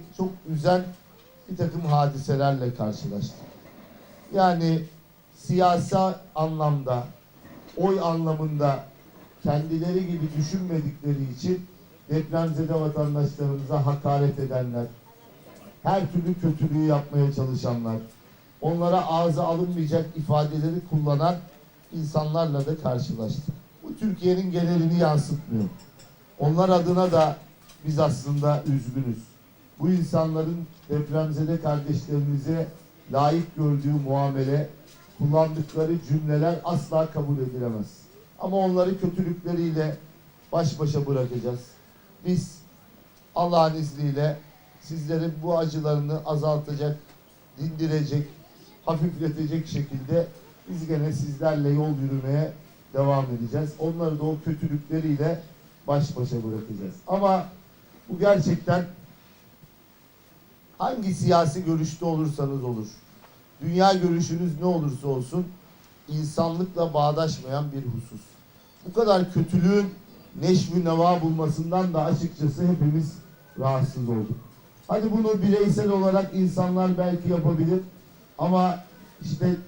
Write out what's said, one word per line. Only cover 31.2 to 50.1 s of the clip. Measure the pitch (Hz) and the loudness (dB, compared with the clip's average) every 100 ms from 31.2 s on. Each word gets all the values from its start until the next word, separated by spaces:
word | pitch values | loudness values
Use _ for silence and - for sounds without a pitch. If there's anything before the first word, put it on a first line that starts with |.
| 156 147 156 165 | 0 0 0 0
kardeşlerimize | 151 147 143 127 - 147 143 143 160 165 - - - - - | 0 -2 0 -4 -2 -2 0 -2 0 -2 -4 -8 -20 -20 -4
layık | 135 147 170 165 143 | 2 2 2 -2 0
gördüğü | 147 143 143 147 135 | 0 2 2 0 0
muamele, | 139 139 135 135 147 147 - - - - - | 0 0 0 0 0 -2 -10 -20 -20 -16 -2
kullandıkları | 147 156 160 156 147 156 160 170 - | 2 4 4 0 -4 -2 0 0 0
cümleler | 156 151 147 160 170 | 0 2 2 2 0
asla | 175 160 - 160 160 | -2 -4 0 0 0
kabul | 151 143 139 | -2 -2 -2
edilemez. | 123 123 120 110 98 - - - - - | -2 -4 -4 -4 -6 -12 -20 -20 -20 -10
Ama | 185 190 | -4 0
onları | 190 180 180 190 | 2 2 2 0
kötülükleriyle | 180 175 175 170 170 165 170 156 151 - - - - - - | -2 0 -2 -4 -4 -2 -2 0 -2 -4 -14 -20 -20 -20 -4
baş | 165 160 - | 0 0 0
başa | 151 143 139 | -2 0 0
bırakacağız. | 135 123 120 120 123 - - - - - - 180 | 0 0 -2 -4 -6 -10 -20 -20 -20 -20 -8 -2
Biz | 180 - - - - - - - - - 170 | 0 -2 -12 -20 -20 -20 -20 -20 -20 -8 -2
Allah'ın | 175 170 160 160 | 2 4 4 2
izniyle | 147 139 147 139 151 - - - - - | -4 -2 -2 0 0 -2 -10 -20 -20 -20
sizlerin | - 160 147 160 170 151 | -12 -8 -4 -2 -2 -4
bu | 165 170 | -2 0
acılarını | 160 156 151 147 147 156 156 | 0 -2 0 0 0 -4 -2
azaltacak, | 151 151 151 147 143 147 147 - - - - - - | -2 0 -2 -2 -2 -2 -4 -10 -20 -20 -20 -20 -8
dindirecek, | 160 156 160 156 139 147 - - - - - - - | -6 -4 -2 0 0 -2 -2 -10 -20 -20 -20 -10 -4
hafifletecek | 160 170 151 156 156 147 165 - | 0 -2 -2 -4 -2 -2 -2 -4
şekilde | 147 143 131 135 | -4 -4 -6 -2